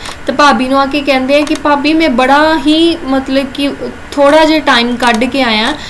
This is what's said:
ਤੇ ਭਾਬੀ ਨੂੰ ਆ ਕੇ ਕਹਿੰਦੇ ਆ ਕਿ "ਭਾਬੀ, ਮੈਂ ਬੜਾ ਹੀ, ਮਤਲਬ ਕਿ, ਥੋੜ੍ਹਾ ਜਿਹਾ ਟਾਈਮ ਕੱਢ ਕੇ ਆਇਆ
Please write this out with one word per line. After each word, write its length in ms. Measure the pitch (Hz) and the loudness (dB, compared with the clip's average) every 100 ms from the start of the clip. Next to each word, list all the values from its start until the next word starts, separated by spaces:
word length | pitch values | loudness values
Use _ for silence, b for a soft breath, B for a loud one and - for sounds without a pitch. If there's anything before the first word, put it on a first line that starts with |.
| B B - | B B -8
ਤੇ 60 | |
ਭਾਬੀ 360 | 262 285 226 254 | 2 2 2 0
ਨੂੰ 120 | 269 | 0
ਆ 60 | 269 | 0
ਕੇ 140 | 294 | -2
ਕਹਿੰਦੇ 360 | 277 262 262 294 | 0 0 2 0
ਆ 40 | |
ਕਿ 140 | 302 | 0
"ਭਾਬੀ, 400 | 311 294 285 285 | -2 0 0 2
ਮੈਂ 140 | 320 320 | 2 2
ਬੜਾ 500 | 226 254 285 311 320 | 2 2 4 2 2
ਹੀ, 380 | 302 311 330 320 | 0 2 2 0
ਮਤਲਬ 420 | 262 269 269 269 269 | -4 -4 -2 -4 -4
ਕਿ, 160 | - 277 269 240 - - | -4 -6 -4 -10 -12 -10
ਥੋੜ੍ਹਾ 320 | 285 277 302 | 0 4 4
ਜਿਹਾ 140 | 311 311 | 4 2
ਟਾਈਮ 380 | 294 240 240 240 | 2 0 0 0
ਕੱਢ 280 | 247 220 | 0 0
ਕੇ 180 | 254 277 | -2 -2
ਆਇਆ 320 | 247 214 233 302 | -2 0 -2 -4